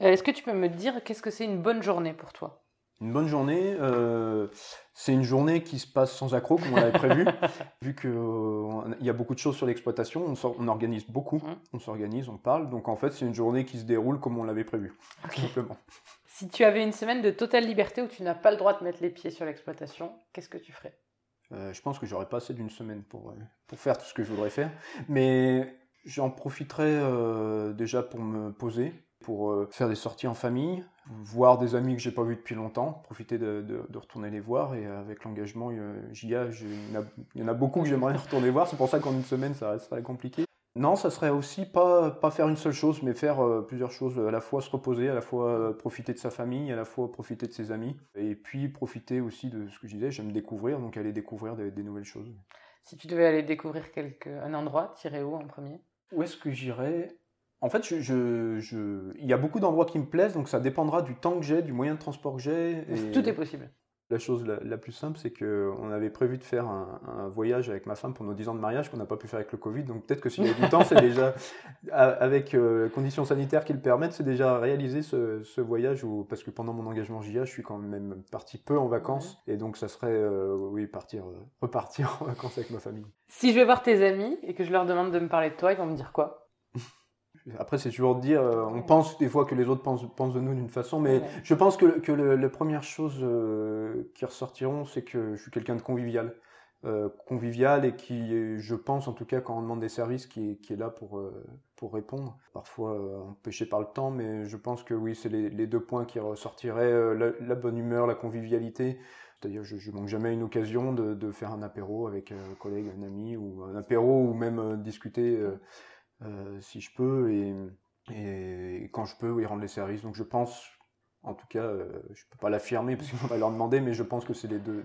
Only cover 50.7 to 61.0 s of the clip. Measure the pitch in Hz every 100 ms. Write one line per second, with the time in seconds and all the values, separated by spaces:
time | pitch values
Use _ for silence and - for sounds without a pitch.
50.7 | 143 117 110 107 104 104 110 110 113 101
51.7 | 98 101 101 101 113 107 107 - - -
52.7 | _ - 156 156 170 165 156 151 151 160
53.7 | 156 160 - 147 131 143 143 143 151 151
54.7 | 143 190 - 160 143 143 160 147 - 143
55.7 | 165 _ _ _ 175 170 - 151 127 127
56.7 | 117 135 170 170 - _ _ _ _ 127
57.7 | - - 165 131 131 120 117 113 110 107
58.7 | 113 104 101 95 - 139 127 147 226 190
59.7 | 160 170 156 135 165 208 170 131 120 127
60.7 | 131 156 165